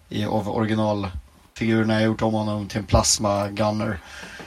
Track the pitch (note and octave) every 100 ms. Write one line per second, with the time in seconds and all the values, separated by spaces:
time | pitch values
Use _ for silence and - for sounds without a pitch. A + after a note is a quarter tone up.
0 | _ G#2+ G#2 A2 G2+ A#2 A2 G#2+ G#2+ G#2
1 | G2 - - - - - A2+ A2+ A2 A2
2 | A2 A2 A2 A2 G#2+ G#2 G2 A2 F#2+ A2
3 | G#2+ - G#2+ G2+ G2+ G2+ G#2+ G#2+ A2 F#2
4 | - - - -